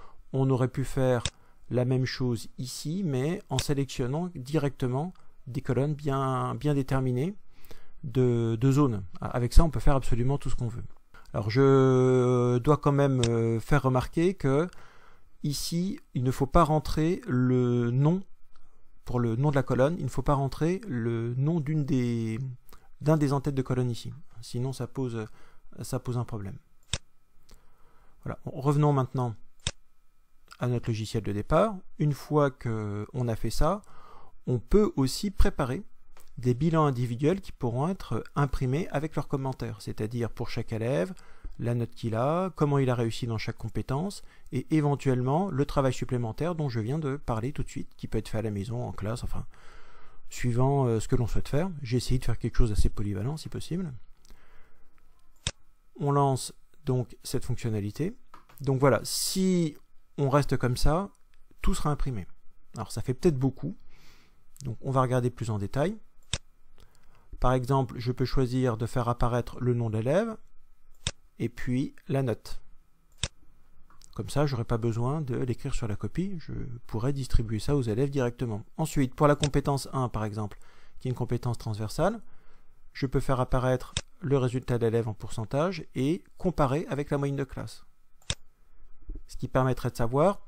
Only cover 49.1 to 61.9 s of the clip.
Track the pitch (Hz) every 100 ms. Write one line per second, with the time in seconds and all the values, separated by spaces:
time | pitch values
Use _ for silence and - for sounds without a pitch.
49.1 | 117 - - - - - - - - -
50.1 | - - - 123 117 131 143 123 113 -
51.1 | 117 113 - - 139 190 151 127 123 -
52.1 | 120 - 110 117 - 120 101 - - 101
53.1 | 98 113 156 - - - 170 175 120 -
54.1 | - - - - - - - - - -
55.1 | - - - - - - - - - 143
56.1 | 143 139 131 - - - - - 127 120
57.1 | - - 127 - 117 117 107 101 - 170
58.1 | 247 - - - - 135 135 139 110 -
59.1 | - - 190 190 180 160 - - - -
60.1 | - 139 147 139 131 123 123 - 160 202
61.1 | - - - - - - 190 151